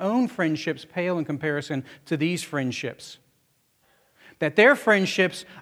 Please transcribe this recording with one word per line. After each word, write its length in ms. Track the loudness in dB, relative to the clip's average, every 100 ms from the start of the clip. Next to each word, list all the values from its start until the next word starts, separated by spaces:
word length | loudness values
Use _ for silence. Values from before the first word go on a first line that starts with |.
own 260 | -2 0 0
friendships 600 | 0 0 0 -4 -6 -8
pale 320 | -4 -2 -2
in 80 | -4
comparison 580 | -4 -2 -4 -4 -6 -8 -12 -6
to 100 | -2
these 260 | 0 -2
friendships. 760 | -4 -4 -4 -4 -8 -10 -16 -20 _ _ _ _ _ _ _ _ _ _ -18 -4
That 160 | 0
their 220 | 6 6 6
friendships 720 | 4 2 2 2 0 -2 -16 -4